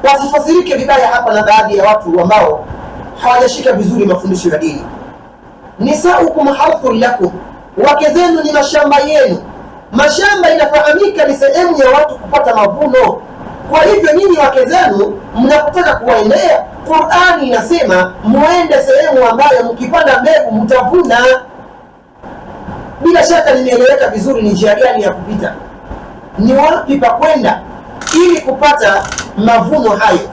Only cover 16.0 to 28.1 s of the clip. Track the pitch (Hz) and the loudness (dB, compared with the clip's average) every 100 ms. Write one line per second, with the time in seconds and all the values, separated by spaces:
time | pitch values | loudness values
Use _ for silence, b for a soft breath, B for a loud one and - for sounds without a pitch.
16 | 240 233 214 277 330 - - - - 320 | 0 0 2 2 2 0 -2 -14 -2 0
17 | 320 349 370 339 269 240 220 339 262 185 | 0 2 2 2 0 -2 0 -2 2 0
18 | 185 - 214 - 302 349 330 285 269 269 | 0 -4 -2 2 2 2 2 0 2 2
19 | 302 262 240 226 285 254 233 233 254 339 | 2 2 2 2 2 2 0 -4 -2 0
20 | 320 - - - - 214 - 508 349 359 | 2 2 2 2 0 -2 0 0 2 0
21 | 349 480 508 523 - - - - - - | 2 2 2 0 -2 -20 -20 -20 -20 -20
22 | _ _ - - - - - - - - | _ _ -20 -20 -18 -18 -16 -14 -16 -2
23 | 311 349 - 339 294 254 254 240 254 285 | 0 2 2 0 2 0 0 2 2 2
24 | - 214 277 240 208 180 208 208 247 240 | 0 -2 -2 -2 0 0 0 2 0 0
25 | 196 - 185 214 - - - - - - | -4 -4 -8 -6 -8 -10 -18 -20 -18 -18
26 | - - - - 220 269 311 330 - 277 | -16 -20 -18 -4 0 2 2 0 -2 0
27 | 240 - 311 311 202 - - - - - | 0 0 0 0 0 -4 -8 -20 -20 -14
28 | - | -2